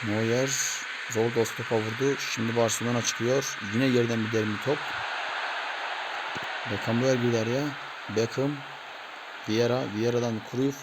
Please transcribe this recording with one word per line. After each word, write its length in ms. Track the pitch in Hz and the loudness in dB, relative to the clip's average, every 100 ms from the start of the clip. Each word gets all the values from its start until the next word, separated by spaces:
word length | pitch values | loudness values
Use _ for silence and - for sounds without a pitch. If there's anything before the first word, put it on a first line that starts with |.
Neuer. 460 | 113 107 113 120 135 139 - - - - - | 0 0 2 2 2 0 -2 -2 -6 -8 -4
Zor 260 | 110 117 120 | 2 2 4
dost 220 | 110 - | 2 0
topa 180 | 117 113 | 0 2
vurdu. 440 | 110 113 135 131 | 0 0 0 2
Şimdi 380 | - - 113 117 | -2 -2 0 4
Barcelona 440 | 113 - 117 120 | 4 2 0 0
çıkıyor. 560 | 110 - 117 135 135 - 104 | 0 0 2 2 0 -6 -2
Yine 120 | 107 135 | 2 4
yerden 400 | 123 117 113 110 | 4 4 2 2
bir 60 | |
derin 280 | 113 107 104 - | 2 0 -2 -2
top. 120 | 147 - - - - - - - - - - - - - - - - - - - | -2 -2 -4 -4 -4 -4 -4 -4 -6 -6 -6 -6 -6 -6 -6 -6 -6 -6 -6 -6
Beckenbauer 420 | 101 - 117 131 | -4 0 2 4
girdi 240 | 131 120 117 | 4 4 2
araya. 260 | 110 127 147 139 - - - 104 | 2 2 0 -4 -10 -12 -2 0
Beckham. 360 | 113 - 139 143 139 - - - - - - - - | 2 2 0 0 -8 -12 -12 -14 -14 -14 -12 -10 0
Vieira. 300 | 107 120 123 131 104 | 4 4 4 0 0
Vieira'dan 460 | 113 120 120 110 - | 2 2 0 -2 -4
Cruyff. 240 | 120 135 139 | 0 0 0